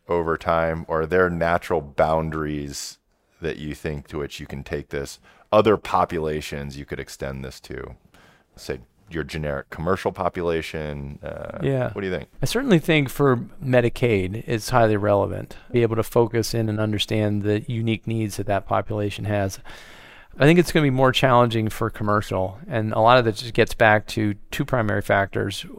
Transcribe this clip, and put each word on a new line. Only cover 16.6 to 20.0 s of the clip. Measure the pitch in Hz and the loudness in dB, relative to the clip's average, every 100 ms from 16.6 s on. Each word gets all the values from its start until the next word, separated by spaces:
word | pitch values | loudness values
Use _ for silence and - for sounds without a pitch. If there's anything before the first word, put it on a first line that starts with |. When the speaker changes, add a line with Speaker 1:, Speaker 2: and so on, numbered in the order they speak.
| 110 | -2
Speaker 2:
and | 104 | 0
understand | 107 104 - 110 107 104 | -2 -2 -2 0 0 0
the | 101 104 - | 0 0 -2
unique | 117 113 110 - | -4 -2 -2 -2
needs | 113 110 - | -2 -2 -4
that | 104 | -2
that | 98 - | -2 0
population | 104 101 107 104 - 104 | -2 -2 -4 -4 -4 -4
has. | 104 98 - - - - - | -2 -2 -6 -14 -20 -20 -20